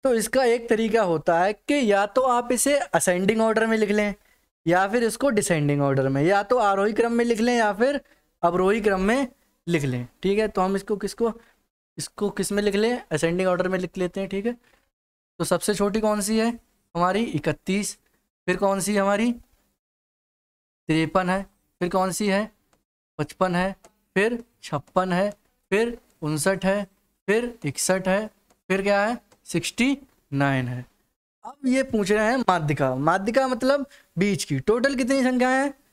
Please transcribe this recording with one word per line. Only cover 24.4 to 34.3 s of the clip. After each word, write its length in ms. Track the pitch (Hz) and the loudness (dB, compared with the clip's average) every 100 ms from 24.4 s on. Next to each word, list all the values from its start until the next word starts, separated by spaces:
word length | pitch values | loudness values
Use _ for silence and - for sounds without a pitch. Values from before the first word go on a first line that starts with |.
| - _ | -10 _
छप्पन 500 | - 147 - 185 185 | -8 -8 -2 -2 0
है। 160 | 175 202 - _ _ _ | 0 -2 -6 _ _ _
फिर 260 | 196 240 233 _ _ | -2 -2 -6 _ _
उनसठ 440 | 151 151 170 190 | -4 -2 0 0
है। 180 | 190 202 196 _ _ _ - | 0 -2 -4 _ _ _ -2
फिर 300 | 214 240 - | 0 -2 -6
इकसठ 420 | 147 - - 185 185 | -8 -4 -2 0 0
है। 180 | 196 214 _ _ _ - | -2 -2 _ _ _ -4
फिर 120 | 190 | -2
क्या 240 | 202 202 | 0 0
है? 120 | 208 240 _ _ | 0 -4 _ _
सिक्सटी 520 | - 165 - - 254 277 - _ _ | -6 -4 -4 0 0 0 -8 _ _
नाइन 340 | 139 139 135 123 | -2 0 0 -4
है। 180 | 123 120 _ _ _ _ _ | -8 -12 _ _ _ _ _
अब 220 | 226 294 262 | -20 -6 -2
ये 160 | 262 | 0
पूछ 260 | 262 226 190 | 0 -2 0
रहे 140 | 214 | 2
हैं 120 | 214 262 | 2 2
माध्यिका। 540 | 226 180 151 147 135 131 | 2 2 0 0 0 2
माध्यिका 500 | 151 185 196 240 262 | 2 2 0 0 0
मतलब 380 | 247 262 277 269 - _ - | 0 0 0 -2 -14 _ -2
बीच 260 | 202 | 0